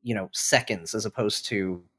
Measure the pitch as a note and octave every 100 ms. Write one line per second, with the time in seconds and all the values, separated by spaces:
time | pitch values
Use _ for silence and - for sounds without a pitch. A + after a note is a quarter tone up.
0 | A#2+ A2 F#2+ - - C3+ - G#2 E2 A2
1 | G#2 - G#2 - - A2 F#2+ F2 F2